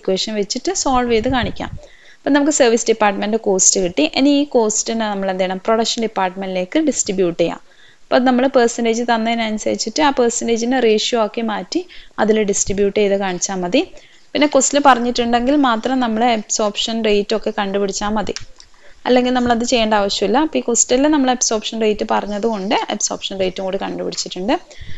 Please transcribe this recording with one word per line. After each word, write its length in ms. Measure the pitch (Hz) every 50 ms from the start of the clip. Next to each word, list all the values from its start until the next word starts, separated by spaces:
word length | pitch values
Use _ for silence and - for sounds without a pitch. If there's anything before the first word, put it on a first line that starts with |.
equation 340 | - - 190 185 - 220 220 208 202
വെച്ചിട്ട് 300 | - - 254 - 339 392 - -
സോൾവ് 280 | 294 262 247 247 240 233
ചെയ്ത് 140 | 220 220 254 262 247
കാണിക്കാം. 340 | 214 - - - - - - - - - - - - - - -
അപ്പം 160 | - - 277
നമുക്ക് 160 | 294 285 302 294 -
സർവീസ് 280 | 254 233 226 233 - -
ഡിപ്പാർട്ട്മെന്റ് 480 | 220 220 214 208 196 196 202 208 214 220 -
കോസ്റ്റ് 320 | 208 190 185 - - - 202 190
കിട്ടി. 220 | 175 180 - 302 - - -
ഇനി 120 | 269 294 285 285 285
ഈ 20 | 294 -
കോസ്റ്റിനെ 520 | 247 220 214 214 - - - 226 226 220 214
നമ്മൾ 180 | 202 196 190 190 185
എന്ത് 100 | 185 190
ചെയ്യണം? 160 | 180 185 190 -
പ്രൊഡക്ഷൻ 340 | - 226 220 226 220 - 240 226
ഡിപ്പാർട്ട്മെന്റിലേക്ക് 760 | 214 - 196 190 185 180 196 196 190 185 185 180 185 - 311 320
ഡിസ്ട്രിബ്യൂട്ട് 520 | 285 247 - - - 190 196 185 170 170 -
ചെയ്യാം. 180 | 170 170 170 - - - - - - - - _ -
അപ്പം 180 | - - 262 247 262
നമ്മൾ 160 | 254 240 254 285 277
പെർസെന്റേജ് 480 | 254 233 233 - - 233 226 226 233 240 240
തന്നതിനനുസരിച്ചിട്ട് 920 | 233 226 220 226 233 233 226 220 214 208 - 226 220 202 - 226 - - 311
ആ 40 | 285 277 -
പെർസെന്റേജിനെ 600 | 240 233 226 - 233 233 233 220 233 240 262 262 240
റേഷ്യോ 320 | 226 214 214 - - 247 233 214
ആക്കി 180 | 208 - 233 226 220
മാറ്റി 300 | 208 190 185 - - 339 359 - - - - - - - 220
അതിൽ 140 | 208 214 220 214 196
ഡിസ്ട്രിബ്യൂട്ട് 460 | 190 - - - 202 196 202 202 196 220
ചെയ്ത് 160 | 208 196 196 196 202
കാണിച്ചാൽ 340 | 190 180 175 - - 196 185 180
മതി. 200 | 175 190 277 381 - - - - - - - - - -
പിന്നെ 140 | - 294 - -
ക്വസ്റ്റിൽ 260 | 269 262 - - 285 285
പറഞ്ഞിട്ടുണ്ടെങ്കിൽ 680 | 285 247 233 240 247 240 240 240 233 240 240 240 254 294 302 269
മാത്രം 300 | 247 226 220 - 247 262 262 254
നമ്മൾ 180 | 233 220 220 240 247 233
അബ്സോർപ്ഷൻ 600 | 214 202 - - - 220 208 202 - - - 226 226 220 214
റേറ്റ് 260 | 208 202 208 - 226 202
ഒക്കെ 120 | - 220 220 -
കണ്ടുപിടിച്ചാൽ 540 | 202 196 196 202 202 196 196 - 208 208 214 214
മതി. 160 | 196 - - - - - - - - - - - - - - - - -
അല്ലെങ്കിൽ 260 | 247 254 247 247 254 254
നമ്മളത് 260 | 247 240 240 226 240 240 262
ചെയ്യേണ്ട 220 | 233 220 220 214 208 202
ആവശ്യമില്ല. 360 | 202 - - 208 196 208 277 320
അപ്പം 120 | - - 254
ഈ 20 | 247 -
ക്വസ്റ്റിൽ 400 | 233 - - - 247 254 277 302 311
നമ്മൾ 160 | 294 262 254 254
അബ്സോർപ്ഷൻ 420 | 254 - - 233 214 214 - 233 220 220
റേറ്റ് 220 | 214 208 208 226 214 226
പറഞ്ഞതുകൊണ്ട് 640 | 208 202 202 208 208 214 233 220 196 185 208 269 453 440 - 220
അബ്സോർപ്ഷൻ 400 | 214 - - - 202 - - 196 190 190
റേറ്റും 240 | 185 180 - 190
കൂടി 140 | 190 190 190 190
കണ്ടുപിടിച്ചിട്ടുണ്ട്. 720 | 185 180 175 180 180 170 - - 190 - 180 185 214 294 370 - - - - - - -